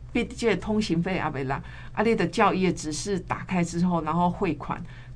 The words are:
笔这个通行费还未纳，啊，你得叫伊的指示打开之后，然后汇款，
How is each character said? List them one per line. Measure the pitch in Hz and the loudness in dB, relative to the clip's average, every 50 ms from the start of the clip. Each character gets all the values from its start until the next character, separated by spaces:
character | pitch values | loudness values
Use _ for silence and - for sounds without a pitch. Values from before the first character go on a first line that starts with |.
| - - - | -12 -4 -2
笔 | 247 233 | -2 -2
这 | 233 - - 240 226 | -2 -2 0 2 2
个 | 196 | 2
通 | 175 - 220 214 214 208 | 2 0 0 0 0 0
行 | - 170 165 | 2 0 0
费 | 170 185 185 147 | 0 0 0 -2
还 | 104 156 | -2 -2
未 | 120 131 139 | -2 -2 -2
纳， | 127 135 - - - - - - - - | -2 -4 -4 -6 -8 -12 -12 -12 -6 -2
啊， | - 214 | 0 2
你 | 226 226 | 4 4
得 | 214 185 | 4 2
叫 | - - - 208 190 156 | 2 2 4 4 4 4
伊 | 185 185 | 4 4
的 | 180 143 | 2 2
指 | - - 156 151 | 0 -2 -4 -4
示 | - - 202 202 180 | -4 -2 -2 -2 -2
打 | - - - - - | -2 -4 -4 -4 -4
开 | - 185 180 170 | -2 0 0 0
之 | 165 165 170 175 | 0 2 2 2
后， | 180 175 165 156 | 2 2 2 0
然 | 151 156 | 0 2
后 | 175 175 175 | 2 2 2
汇 | 175 - 208 175 151 | 2 2 0 0 0
款， | - - - - - 175 - - - - - - | -2 -4 -6 -6 -6 -6 -10 -14 -14 -16 -14 -6